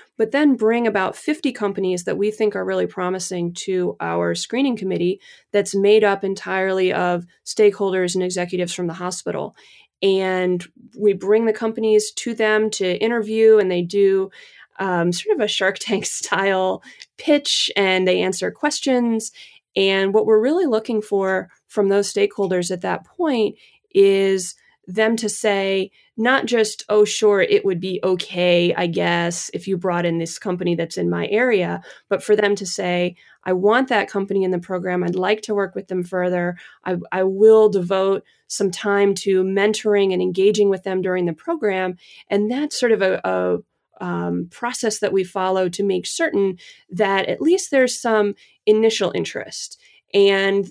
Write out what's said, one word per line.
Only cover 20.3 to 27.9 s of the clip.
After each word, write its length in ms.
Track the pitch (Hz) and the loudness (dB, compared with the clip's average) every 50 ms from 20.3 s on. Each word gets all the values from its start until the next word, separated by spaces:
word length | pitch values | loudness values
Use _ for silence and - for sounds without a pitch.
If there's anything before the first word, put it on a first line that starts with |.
| 220 214 | 4 4
really 240 | 226 277 320 370 359 | 4 2 2 2 2
looking 340 | 277 220 214 214 - 226 214 | 2 0 -2 -2 -2 -4 -4
for 500 | 208 - 202 196 190 190 190 190 185 - _ _ _ _ | -2 -2 -2 0 0 0 0 -2 -4 -8 _ _ _ _
from 200 | - 214 202 196 | -2 0 2 2
those 240 | 196 202 196 - | 2 2 0 0
stakeholders 600 | - 202 202 202 - - 196 175 185 180 175 180 | 0 0 0 0 0 -4 -2 -2 -2 -2 -2 -4
at 80 | 185 180 | -6 -6
that 260 | 185 185 175 175 - | -4 -6 -6 -6 -8
point 480 | _ _ - 349 302 262 226 214 - - _ _ _ _ _ _ _ - | _ _ -4 -2 0 2 0 0 -2 -2 _ _ _ _ _ _ _ 4
is 640 | 196 196 196 196 196 196 190 190 190 180 - - _ _ _ _ _ _ 190 | 4 6 6 6 4 2 2 0 0 -2 -6 -12 _ _ _ _ _ _ -8
them 260 | 180 214 220 220 233 | -2 0 0 2 0
to 120 | 220 226 208 | 0 -2 -4
say, 640 | - - - 214 202 196 196 196 196 190 190 196 _ _ _ _ - | -6 -2 -2 0 0 0 0 0 0 -2 -2 -6 _ _ _ _ -6
not 300 | 220 220 247 269 269 - | -2 0 2 2 2 0
just, 380 | 220 240 226 214 214 - - - - | 0 0 0 0 0 -2 -10 -4 0
"Oh, 160 | 208 214 208 | 4 4 4
sure, 360 | 208 - - 214 208 202 190 | 2 2 2 2 4 4 4
it 240 | 180 - - - - | 2 2 2 2 2
would 140 | 196 185 170 | 0 -2 -2
be 220 | 180 190 | -4 -6